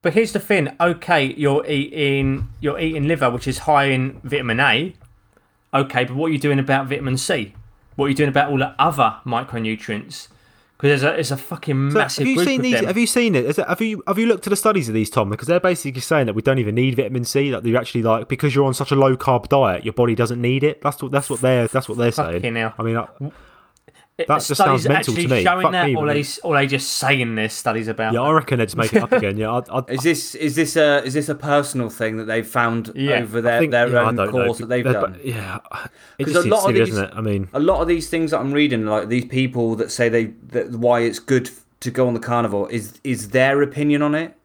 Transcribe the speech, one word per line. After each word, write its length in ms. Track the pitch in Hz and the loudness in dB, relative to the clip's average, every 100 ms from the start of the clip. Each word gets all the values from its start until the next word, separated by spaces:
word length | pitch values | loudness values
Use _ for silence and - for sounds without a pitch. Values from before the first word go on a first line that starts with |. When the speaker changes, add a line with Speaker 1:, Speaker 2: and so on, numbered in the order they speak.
Speaker 1:
But 120 | 175 | 2
here's 180 | 180 226 | 2 0
the 80 | 202 | -4
thing. 300 | - 202 143 - | 0 0 0 0
Okay, 540 | 170 170 - 165 135 135 | 0 0 0 0 0 0
you're 300 | 143 139 - | 2 2 0
eating, 800 | 143 143 160 143 139 135 135 110 - | -2 -2 -2 0 2 0 -2 -6 -4
you're 180 | 147 - | -4 -2
eating 260 | 160 156 143 | -2 -2 0
liver, 220 | 160 131 | 2 0
which 180 | 117 135 | 0 -4
is 80 | 127 | -4
high 260 | - 147 139 | 2 4 4
in 360 | 131 131 135 | 2 -2 -6
vitamin 360 | 131 139 123 113 | -6 -4 -2 2
A. 320 | 139 113 175 - - _ _ _ _ _ _ | 4 2 -2 -10 -20 _ _ _ _ _ _
Okay, 320 | 135 135 127 123 | -2 0 -2 -2
but 100 | 131 | -2
what 120 | 165 | -2
are 60 | |
you 60 | 147 | 0
doing 200 | 147 139 | 0 0
about 280 | 135 135 135 | 0 -2 -2
vitamin 300 | 139 135 131 | -6 -4 -4
C? 360 | - 160 101 - - _ _ - | -2 -4 -4 -12 -20 _ _ -2
What 80 | 139 | 0
are 40 | |
you 60 | 135 | 2
doing 140 | 143 | 2
about 200 | 139 147 | 2 2
all 60 | 135 | 0
the 140 | 135 - | -2 0
other 360 | 151 143 113 - 123 | 0 4 0 0 -4
micronutrients? 1000 | 120 131 117 110 110 - 104 - - - _ _ _ _ _ | -4 -4 -6 -4 -6 -6 -8 -8 -18 -18 _ _ _ _ _
'Cause 100 | 143 | 2
there's 140 | 143 | 2
a, 160 | 143 165 | 2 0
it's 120 | 135 | -2
a 60 | 139 | -4
fucking 520 | - 165 - 135 139 | -8 -10 -2 0 2
Speaker 2:
So, 80 | 156 | 2
Speaker 1:
massive 240 | 135 - | 0 0
Speaker 2:
have 60 | 131 | 0
you 80 | 262 | 2
Speaker 1:
group 120 | - | 2
Speaker 2:
seen 120 | 262 | 2
Speaker 1:
of 40 | |
Speaker 2:
these, 120 | 254 240 | 2 0
Speaker 1:
them. 100 | 208 | 0
Speaker 2:
have 120 | 196 | 0
you 80 | 233 | 2
seen 260 | 247 233 | 2 2
it? 120 | 151 123 | 2 2
Is 120 | 151 | -2
it, 100 | - | -2
have 140 | 175 | -2
you, 220 | 220 214 - | -2 -4 -2
have 140 | 196 | 0
you 80 | 233 | 2
looked 180 | 220 - | 2 2
at 60 | |
the 40 | 196 | 2
studies 320 | 220 202 117 | 2 2 0
of 60 | |
these, 160 | 110 107 | 0 0
Tom? 220 | 131 101 | 0 0
Because 160 | 107 127 | -2 0
they're 120 | 170 | 2
basically 420 | 185 175 139 127 | 2 0 -4 -8
saying 260 | - 160 120 | 0 2 2
that 60 | 104 | 0
we 80 | |
don't 160 | 127 131 | 2 2
even 160 | 107 113 | 2 2
need 200 | 131 120 | 2 2
vitamin 300 | 110 127 120 | 0 -2 -2
C, 240 | 139 143 | 0 0
that 140 | 117 | -2
they've 120 | 117 120 | 0 0
actually, 280 | 113 120 | 0 0
like, 240 | 113 113 107 | 2 2 0
because 260 | 135 147 | -2 0
you're 120 | 131 139 | 2 2
on 100 | 127 | 0
such 160 | 135 | 0
a 40 | 139 | 4
low 220 | 135 127 | 4 4
carb 320 | - 123 - | 2 0 2
diet, 340 | 143 120 90 113 | 2 4 0 -4
your 80 | 107 | 0
body 180 | 120 | 2
doesn't 260 | 113 117 120 | 2 0 0
need 240 | 120 131 | 0 2
it. 200 | 147 151 | 0 0
That's 180 | 143 135 | -6 -6
what, 100 | 135 | -2
that's 200 | 139 135 | 0 0
what 100 | 123 | 0
they're, 260 | 127 127 117 | 2 2 2
that's 220 | 131 - | -2 -4
what 80 | 120 | 0
they're 140 | 120 | 0
saying. 220 | 113 85 | 0 -2
Speaker 1:
Fucking 220 | 87 120 117 | -2 -4 -4
hell. 200 | 113 - | -4 -4
Speaker 2:
I 60 | |
mean, 120 | 113 113 | -2 -2
I, 100 | - - 135 - - _ _ _ _ _ _ - | -6 -10 -12 -12 -20 _ _ _ _ _ _ -8
Speaker 1:
It, 80 | 160 | 0
Speaker 2:
that 80 | 147 | 0
just 180 | - 143 | 0 2
Speaker 1:
studies 260 | 190 131 | 4 4
Speaker 2:
sounds 40 | 110 | 2
mental 260 | 139 - | 2 2
to 80 | 113 | 0
Speaker 1:
actually 140 | 170 123 | 2 2
Speaker 2:
me. 60 | |
Speaker 1:
showing 180 | 92 185 | 2 2
Speaker 2:
Fuck 100 | 185 | 0
Speaker 1:
that, 120 | 180 170 | 2 0
Speaker 2:
me, 100 | 160 | 0
Speaker 1:
or 80 | 147 | 0
Speaker 2:
man. 80 | 147 | 0
Speaker 1:
they 60 | |
s-, 180 | 139 - | -2 -6
or 120 | 175 147 | 0 2
they 100 | 139 | 2
just 280 | 135 - | 0 -2
saying 420 | - 135 139 117 110 | -2 0 0 0 -2
there's 180 | 110 | -4
studies 340 | - 117 113 110 | -2 -2 -2 -4
about 260 | 110 110 | -4 -2
Speaker 2:
Yeah, 80 | 113 | 0
I 60 | 139 | 2
Speaker 1:
that? 40 | |
Speaker 2:
reckon 240 | 156 156 127 | 2 2 -2
they're 80 | 110 | 0
just 100 | - | 0
making 220 | 113 214 | 2 2
it 60 | |
up 80 | - | 2
Speaker 1:
<laughs> 80 | 254 | 0
Speaker 2:
again. 160 | 101 104 | 0 -2
Yeah, 140 | 107 123 - | -2 -4 -4
I, 80 | 127 | -6
I, 60 | 127 | -4
Speaker 3:
Is 120 | 131 | 0
this, 320 | 151 156 - | 0 0 -4
is 220 | - 151 143 | -4 -2 0
this 200 | 151 160 | 0 2
a, 280 | 151 143 | 4 2
is 100 | 131 | 0
this 160 | 143 147 | -4 -4
a 60 | 139 | -6
personal 560 | 143 143 143 131 113 | 0 0 0 -4 -6
thing 260 | - 113 110 | -4 -4 -4
that 60 | |
they've 220 | 107 113 104 | -4 -4 -2
found 440 | 123 117 113 110 - | 0 0 0 -4 -4
Speaker 1:
Yeah. 220 | 139 117 | 0 0
Speaker 3:
over 180 | 104 113 | -2 -2
Speaker 2:
I 40 | |
Speaker 3:
their, 180 | 117 117 | 0 2
Speaker 2:
think, 120 | 120 | 2
Speaker 3:
their 140 | 120 120 | 2 4
Speaker 2:
yeah, 100 | 123 | 4
I 40 | 110 | 2
Speaker 3:
own 80 | 117 | 0
Speaker 2:
don't 180 | 98 | 0
know. 120 | 123 117 | 0 0
Speaker 3:
course 120 | 113 | -2
that 120 | 113 | -2
they've 140 | 123 | -2
Speaker 2:
They're, 100 | 127 | 0
Speaker 3:
done? 180 | 110 92 | 0 -2
Speaker 2:
but, 120 | 90 131 | -4 -8
yeah, 340 | 117 95 98 - - - _ - - | -8 -8 -12 -12 -14 -14 _ -20 -6
it 60 | |
Speaker 3:
'Cause 100 | 147 | 0
Speaker 2:
just 140 | 165 180 | 2 2
Speaker 3:
a 20 | |
lot 140 | 165 | 2
Speaker 2:
seems 0 | |
Speaker 3:
of 0 | |
Speaker 2:
silly, 160 | 190 117 | 4 2
Speaker 3:
these, 100 | 110 104 | 2 0
Speaker 2:
doesn't 100 | 98 | -4
it? 60 | - | -4
I 60 | |
mean, 260 | 110 101 95 | -2 -2 -2
Speaker 3:
a 60 | 139 | 0
lot 200 | 160 170 | 0 2
of 80 | 165 | 0
these 220 | 170 160 | 0 -2
things 220 | 165 160 | -4 -2
that 80 | 156 | -2
I'm 120 | 135 | 0
reading, 360 | 143 147 120 107 | 2 2 0 0
like, 200 | 107 98 | -2 0
these 180 | 123 127 | -2 -2
people 500 | 131 131 127 113 113 | -2 -2 0 -2 -2
that 160 | 110 | -4
say 180 | - 120 | 0 0
they, 160 | 117 113 - - | 2 -2 -8 -8
that 240 | 123 123 | -6 -6
why 300 | 117 120 120 | 0 2 2
it's 180 | 117 - | 2 -2
good 320 | - 131 127 - _ _ | 0 0 0 -14 _ _
to 100 | 127 | -6
go 160 | 123 127 | 0 0
on 80 | 117 | 0
the 40 | |
carnivore 520 | 120 120 113 101 - | -2 -2 0 -2 -2
is, 280 | 117 101 - | -4 -8 -10
is 260 | 139 113 101 | -6 -4 0
their 320 | 127 131 139 | 2 4 4
opinion 400 | 143 147 147 143 | 0 0 0 2
on 140 | 147 151 | 2 0
it. 200 | 165 _ | -4 _